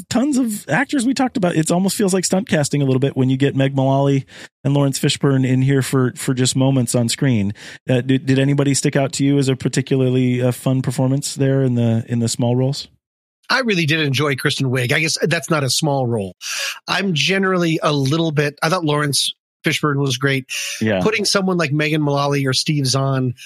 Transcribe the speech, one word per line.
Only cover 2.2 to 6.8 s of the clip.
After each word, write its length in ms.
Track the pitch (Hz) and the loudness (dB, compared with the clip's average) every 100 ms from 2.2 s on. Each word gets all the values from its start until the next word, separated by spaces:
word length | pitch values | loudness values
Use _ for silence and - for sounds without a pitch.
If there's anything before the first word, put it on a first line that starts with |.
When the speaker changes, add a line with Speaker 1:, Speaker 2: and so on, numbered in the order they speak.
| - | 2
Speaker 1:
stunt 240 | 190 - | 0 2
casting 320 | 151 143 143 | 0 0 0
a 40 | 135 | 2
little 140 | 131 | 2
bit 160 | 135 131 | 2 2
when 140 | 131 | 2
you 80 | 131 | 2
get 180 | 139 131 | 2 2
Meg 200 | 135 139 | 0 2
Mullally 500 | 131 135 139 139 - - - _ | 2 2 2 0 -2 -14 -20 _
and 100 | 139 | -2
Lawrence 240 | 143 139 - | 2 0 0
Fishburne 480 | 147 - 143 135 131 | -2 0 2 2 2
in 140 | 131 | 2
here 200 | 135 139 | 4 2
for, 300 | - 135 123 - | 2 2 0 -2
for 180 | - | -2
just 220 | 127 127 135 | 0 0 2
moments 400 | 135 135 | 2 2